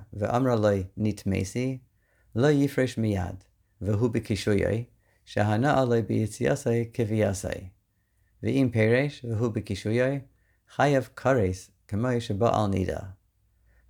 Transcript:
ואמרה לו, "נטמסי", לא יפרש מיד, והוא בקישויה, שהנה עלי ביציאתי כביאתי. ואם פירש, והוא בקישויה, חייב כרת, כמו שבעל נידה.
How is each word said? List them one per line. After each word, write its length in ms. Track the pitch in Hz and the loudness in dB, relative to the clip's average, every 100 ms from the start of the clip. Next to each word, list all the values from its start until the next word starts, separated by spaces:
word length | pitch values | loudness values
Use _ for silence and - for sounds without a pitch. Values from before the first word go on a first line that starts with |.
| - | -10
ואמרה 420 | 101 104 123 131 117 | -6 -2 0 2 2
לו, 280 | 104 101 92 - | 2 2 -2 -4
"נטמסי", 840 | 107 104 101 95 98 120 131 131 _ _ _ _ _ 143 | -2 -2 -2 -2 -2 -4 -4 -6 _ _ _ _ _ 0
לא 120 | 143 | 2
יפרש 500 | 143 139 143 127 113 | 4 2 0 -2 0
מיד, 460 | 110 98 90 92 - _ _ - | 0 0 -2 -8 -18 _ _ -8
והוא 280 | 92 104 120 | -2 0 0
בקישויה, 600 | 117 - 104 - 101 87 107 120 _ _ _ - | 0 -2 -2 0 2 2 -2 -6 _ _ _ -8
שהנה 560 | - 104 107 143 135 | -2 2 2 2 2
עלי 200 | 127 117 | 2 0
ביציאתי 880 | 107 110 110 - 127 139 127 117 117 | 0 -2 -2 -2 -2 0 0 -2 -2
כביאתי. 760 | - 107 110 101 95 - - 95 _ _ _ _ _ _ - | -4 -2 2 0 0 -6 -8 -10 _ _ _ _ _ _ -8
ואם 260 | 107 131 127 | -2 2 2
פירש, 520 | 110 110 123 143 - 117 | 2 4 4 0 -4 -6
והוא 280 | 107 120 | -2 -2
בקישויה, 640 | 110 107 95 104 117 127 139 - _ _ _ _ - | -2 -6 -4 -2 0 0 -2 -8 _ _ _ _ 2
חייב 340 | 139 135 117 - | 4 4 0 -2
כרת, 400 | 127 131 95 92 - _ - | 2 4 2 -2 -10 _ -8
כמו 200 | 104 123 120 | -4 0 -2
שבעל 480 | 117 101 117 - 107 | -2 0 2 2 0
נידה. 320 | 95 92 - 95 - _ _ _ _ _ _ | 0 -2 -4 -8 -16 _ _ _ _ _ _